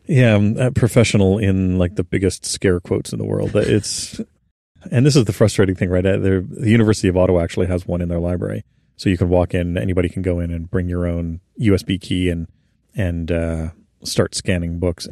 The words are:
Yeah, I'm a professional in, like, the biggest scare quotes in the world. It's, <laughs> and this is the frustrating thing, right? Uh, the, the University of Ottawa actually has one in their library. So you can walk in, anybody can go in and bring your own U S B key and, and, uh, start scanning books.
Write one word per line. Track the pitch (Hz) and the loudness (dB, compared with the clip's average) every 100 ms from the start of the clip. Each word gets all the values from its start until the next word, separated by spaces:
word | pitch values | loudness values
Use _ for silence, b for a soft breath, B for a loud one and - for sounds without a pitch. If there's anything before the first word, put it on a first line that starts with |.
| - | 0
Yeah, | 139 120 104 | 4 6 4
I'm | 104 117 | 2 0
a | 123 | 0
professional | - 120 - 110 107 95 98 | 2 2 4 4 4 4 4
in, | 98 95 92 92 | 2 2 2 2
like, | 87 - | 0 0
the | |
biggest | 90 110 92 - - | -4 0 0 -2 -10
scare | - 98 87 | -2 0 0
quotes | - - - | 0 -4 -4
in | 113 | -8
the | |
world. | 104 101 98 107 | -4 -2 -2 0
It's, | 113 110 - - - - 220 _ _ | 2 0 0 -8 -10 -12 -14 _ _
<laughs> | _ _ _ - | _ _ _ -4
and | 120 | 2
this | 143 143 | 4 4
is | |
the | 110 | 2
frustrating | 101 107 - 95 | 2 2 4 0
thing, | 92 95 | 2 0
right? | 90 92 | 0 0
Uh, | 101 | 0
the, | 95 95 92 | 2 0 -2
the | - 110 | -4 2
University | 117 107 104 98 | 4 4 2 2
of | 90 | 2
Ottawa | 92 87 | 4 2
actually | 85 - 90 | 0 -2 -2
has | 90 92 | -2 -4
one | 87 | -4
in | 87 | -4
their | 85 | -4
library. | 87 90 101 107 - _ _ - | -4 -4 -6 -8 -12 _ _ -6
So | - | -2
you | 90 | 0
can | 90 | 2
walk | 90 87 | 2 2
in, | 92 87 87 | -2 -2 -4
anybody | 95 90 87 | -2 0 -2
can | 95 | -2
go | 92 87 | -4 -2
in | 85 | -4
and | 85 85 | -6 -4
bring | 92 90 | -4 -2
your | 87 87 | -2 -2
own | 85 85 87 _ - | -4 -6 -8 _ -2
U | 110 | 2
S | 92 | 2
B | - 95 | 0 -6
key | - 92 90 | -4 -2 -2
and, | 85 80 _ _ _ _ | -2 -6 _ _ _ _
and, | - 92 85 82 | -4 -4 -4 -4
uh, | 85 82 82 80 - _ _ | -2 -2 -4 -6 -12 _ _
start | - - 90 - | -8 -2 -2 -2
scanning | - 90 85 85 | -2 -2 -2 -2
books. | 87 82 - | -4 -4 -12